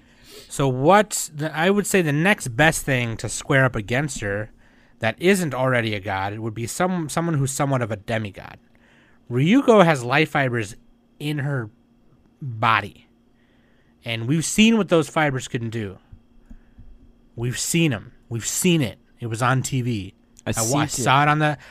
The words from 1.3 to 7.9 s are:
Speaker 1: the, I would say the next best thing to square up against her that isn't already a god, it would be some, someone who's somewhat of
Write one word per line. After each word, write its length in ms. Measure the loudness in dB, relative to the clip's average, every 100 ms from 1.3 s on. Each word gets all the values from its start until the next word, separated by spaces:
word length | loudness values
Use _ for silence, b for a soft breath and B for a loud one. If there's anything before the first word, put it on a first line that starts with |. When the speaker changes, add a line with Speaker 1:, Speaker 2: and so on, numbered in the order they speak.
Speaker 1:
the, 200 | -8 -6 -2
I 140 | 0
would 160 | 0 2
say 160 | 0
the 100 | 2
next 360 | 2 2 0 -2
best 360 | 2 2 2
thing 320 | -2 -2 -2 -6
to 100 | -8
square 360 | -8 0 2
up 120 | 2 0
against 440 | -4 -4 -4 -6
her 300 | -4 -4 -6 b b b b _
that 200 | -4 0
isn't 340 | 2 2 0
already 400 | 0 0 2 0
a 60 | -4
god, 320 | -4 -4 -4
it 60 | -6
would 140 | -8
be 120 | -6 -6
some, 420 | -2 -2 -2 -4
someone 260 | -2 -2 0
who's 160 | -2
somewhat 300 | -2 -2 -2
of 80 | -2